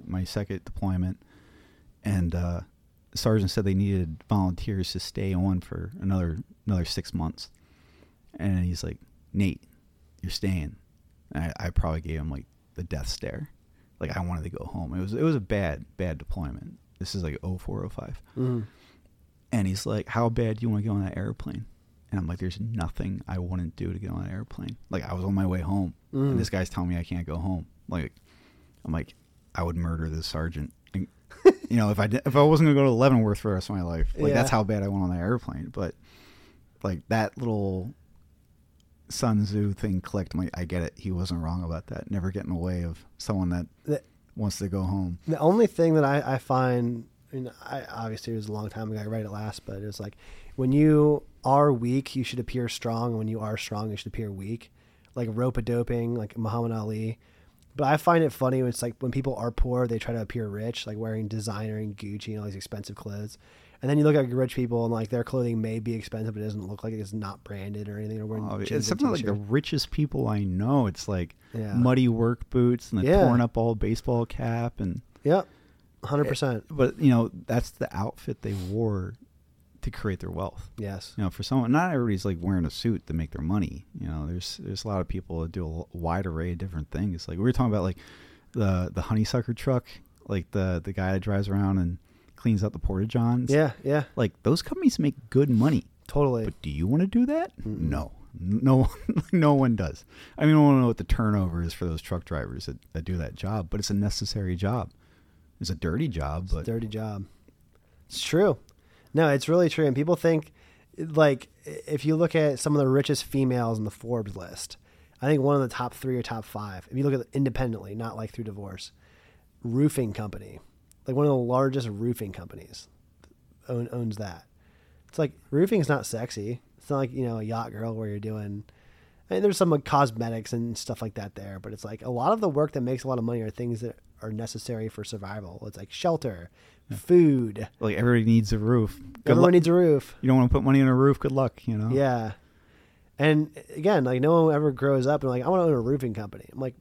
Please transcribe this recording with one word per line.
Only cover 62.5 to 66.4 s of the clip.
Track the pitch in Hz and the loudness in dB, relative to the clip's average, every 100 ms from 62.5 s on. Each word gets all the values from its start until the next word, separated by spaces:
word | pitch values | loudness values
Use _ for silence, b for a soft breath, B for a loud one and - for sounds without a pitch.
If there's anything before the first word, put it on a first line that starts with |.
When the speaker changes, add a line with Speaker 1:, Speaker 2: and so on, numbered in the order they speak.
Speaker 2:
expensive | 95 - 104 101 101 | -10 -12 -12 -12 -12
clothes. | 107 101 104 - b b b b | -12 -10 -12 -14 b b b b
And | 131 | 0
then | 147 | 4
you | |
look | 151 | 6
at | 147 131 | 4 2
rich | 123 127 | 0 0
people | - 123 117 | 0 -2 0
and, | 117 | 0
like, | 117 107 | -2 -2
their | 123 | -4
clothing | 117 131 120 113 | -2 -2 0 -2
may | 110 113 | -2 -4
be | 110 | -4
expensive, | 113 - 110 110 | -6 -6 -6 -6
but | 104 | -6